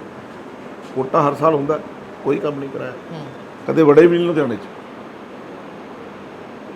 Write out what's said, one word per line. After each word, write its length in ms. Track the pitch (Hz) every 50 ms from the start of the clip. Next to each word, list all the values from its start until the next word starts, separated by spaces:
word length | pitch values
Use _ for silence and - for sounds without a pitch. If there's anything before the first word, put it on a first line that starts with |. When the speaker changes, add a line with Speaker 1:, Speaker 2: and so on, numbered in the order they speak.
| - - - - - - - - - - - - - - - - - - -
Speaker 1:
ਕੋਟਾ 340 | 127 131 - - 170 147 143
ਹਰ 60 | 143
ਸਾਲ 200 | - 151 160 156
ਹੁੰਦਾ, 260 | 139 139 147 151 - - - - - - - - - -
ਕੋਈ 140 | 135 147 170
ਕੰਮ 200 | - 147 143 139
ਨਹੀਂ 120 | 139 139
ਕਰਾਇਆ। 200 | 139 139 131 127
Speaker 2:
ਹੂੰ। 360 | 120 - - - 165 156 143 135 - - - - - - -
Speaker 1:
ਕਦੇ 160 | 160 160 160
ਵੜੇ 240 | 160 147 143 151 170
ਵੀ 100 | 175 170
ਨਹੀਂ 100 | 170 175
ਲੁਧਿਆਣੇ 300 | 170 175 160 143 120 107
'ਚ। 40 | 98 - - - - - - - - - - - - - - - - - - - - - - - - - - - - - - - - - - - - - - - - - - -